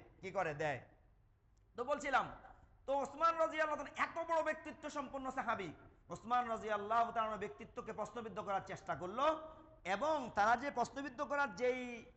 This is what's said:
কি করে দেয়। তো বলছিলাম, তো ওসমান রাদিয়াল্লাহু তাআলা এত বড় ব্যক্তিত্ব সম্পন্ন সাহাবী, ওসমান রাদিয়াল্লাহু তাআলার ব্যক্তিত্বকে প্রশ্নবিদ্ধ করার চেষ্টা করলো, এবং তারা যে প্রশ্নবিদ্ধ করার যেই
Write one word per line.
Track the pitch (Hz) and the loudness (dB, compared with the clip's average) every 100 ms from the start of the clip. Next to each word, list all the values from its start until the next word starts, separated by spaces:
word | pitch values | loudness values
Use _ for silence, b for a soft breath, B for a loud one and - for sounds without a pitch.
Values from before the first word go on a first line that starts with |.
| - - | -10 -12
কি | 190 | -4
করে | 190 170 | 0 0
দেয়। | 147 156 123 - - - - _ _ _ _ _ - | 0 0 -2 -6 -20 -20 -20 _ _ _ _ _ -6
তো | |
বলছিলাম, | 247 294 285 247 156 - - - - - - | -2 0 4 2 2 -4 -16 -20 -20 -10 0
তো | 277 | 2
ওসমান | 262 285 330 330 | 0 4 4 6
রাদিয়াল্লাহু | 311 311 311 294 | 2 4 2 0
তাআলা | 269 - | -4 -2
এত | 277 339 330 | -2 0 2
বড় | 330 | 2
ব্যক্তিত্ব | 311 311 302 - 294 | 2 0 -6 -8 -6
সম্পন্ন | 294 254 269 262 | -6 -6 -6 -4
সাহাবী, | 262 220 214 170 - - - - | -2 -2 -2 -4 -8 -16 -20 -12
ওসমান | 170 214 247 233 | -12 0 2 2
রাদিয়াল্লাহু | 220 208 208 202 233 226 | -2 -2 -2 2 2 4
তাআলার | 226 220 208 | 2 0 -2
ব্যক্তিত্বকে | 202 - 226 - 202 | -6 -8 -10 -10 -8
প্রশ্নবিদ্ধ | 214 202 240 220 190 | -6 -6 -6 -6 -6
করার | 190 196 190 | -2 -2 -2
চেষ্টা | 175 - | -8 -4
করলো, | 151 180 226 302 311 - - - - | -4 -2 2 2 2 -4 -16 -20 -10
এবং | 175 196 294 302 240 | -2 0 2 0 0
তারা | 214 214 240 | 4 6 4
যে | 285 | 2
প্রশ্নবিদ্ধ | 240 233 269 277 247 | -2 -2 -2 -8 -6
করার | 254 285 277 185 | -2 0 0 2
যেই | 247 254 247 233 - | 0 0 -4 -10 -14